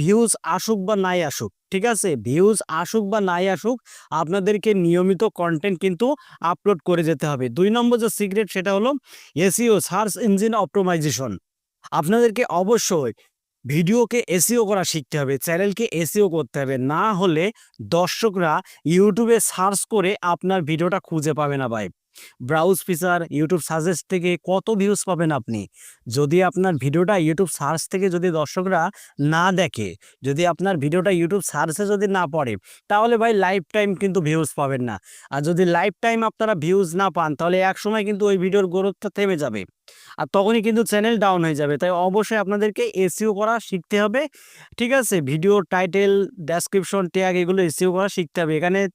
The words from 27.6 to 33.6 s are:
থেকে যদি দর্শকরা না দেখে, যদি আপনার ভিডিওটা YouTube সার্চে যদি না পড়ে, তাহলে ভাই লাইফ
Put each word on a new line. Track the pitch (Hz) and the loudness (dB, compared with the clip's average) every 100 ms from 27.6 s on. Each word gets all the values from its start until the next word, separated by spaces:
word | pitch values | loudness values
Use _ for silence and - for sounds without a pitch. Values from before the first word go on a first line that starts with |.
| 143 160 - | -4 -4 -4
থেকে | 190 190 175 | -2 -2 0
যদি | 180 156 | 0 -2
দর্শকরা | 151 - 185 180 170 - - - 147 | -2 -2 -2 0 -2 -6 -14 -4 0
না | 160 180 180 | 2 2 2
দেখে, | 170 - 101 85 - _ | 0 -2 -8 -8 -20 _
যদি | 127 143 175 | -4 0 0
আপনার | 160 190 180 | 0 -2 0
ভিডিওটা | 143 175 185 185 | 0 0 2 2
YouTube | 170 196 - | 0 -2 -2
সার্চে | 147 160 156 202 | -4 -2 -2 -2
যদি | 208 202 190 | 0 0 0
না | 170 | -2
পড়ে, | 156 127 104 - - - | -2 -2 -4 -8 -14 -2
তাহলে | 208 233 233 | 2 2 2
ভাই | 226 214 | 2 2
লাইফ | 185 196 | 2 0